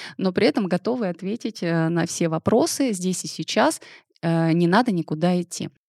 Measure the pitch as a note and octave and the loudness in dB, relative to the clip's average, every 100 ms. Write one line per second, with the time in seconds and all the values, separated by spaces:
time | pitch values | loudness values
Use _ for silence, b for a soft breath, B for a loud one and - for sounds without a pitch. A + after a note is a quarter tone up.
0 | B - F#3 F#3 A#3+ B3+ F#3 F3+ G#3+ B3+ | B -4 -2 2 2 2 0 -2 -2 -2
1 | F#3+ E3+ G3+ A#3 A#3+ - E3+ E3 D#3+ E3+ | -4 -6 -6 -6 -8 -4 -2 0 0 0
2 | E3+ - E3+ D#3+ - A#3 E4 - C4+ F#3 | -2 -2 -2 0 2 2 2 0 -2 -2
3 | F#3 F3+ - - D#3+ G#3+ C#4+ - B B | -4 -4 -6 -8 -4 2 2 0 B B
4 | B _ E3+ E3 E3 E3+ E3+ G3+ B3 F3 | B _ -2 2 2 4 4 4 2 0
5 | - D#3+ F3 F3+ E3+ - - _ | -2 0 0 0 -2 -8 -10 _